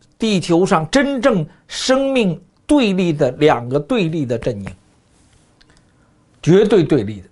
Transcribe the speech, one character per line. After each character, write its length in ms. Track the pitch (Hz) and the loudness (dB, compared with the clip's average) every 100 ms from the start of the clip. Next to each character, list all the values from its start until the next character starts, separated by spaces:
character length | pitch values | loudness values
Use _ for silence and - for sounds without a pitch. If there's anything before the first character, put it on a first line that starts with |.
| _ - | _ -6
地 200 | 220 190 | -2 -2
球 240 | - 170 | 0 2
上 240 | 185 180 156 | 2 0 0
真 280 | 269 277 269 | 0 0 0
正 280 | 269 190 151 _ - | 0 0 -4 _ -16
生 440 | - - 262 269 | -8 0 0 0
命 280 | 262 196 156 _ _ - | 0 -2 -4 _ _ 0
对 260 | 294 220 | 2 2
立 180 | 185 175 | 0 -2
的 200 | 151 131 | 0 -2
两 360 | 135 151 120 123 | 2 2 0 -2
个 120 | 143 | -4
对 300 | - 247 165 | -2 -2 -2
立 160 | 165 123 | -4 -4
的 120 | 120 | -4
阵 240 | - 104 | -6 -8
营， 80 | 95 92 _ _ _ _ _ _ _ _ _ _ _ _ _ _ _ _ | -10 -16 _ _ _ _ _ _ _ _ _ _ _ _ _ _ _ _
绝 240 | - 185 214 | 2 4 4
对 180 | 214 | 2
对 200 | 147 143 | 2 0
立 160 | 101 101 | -2 -10
的。 60 | - | -18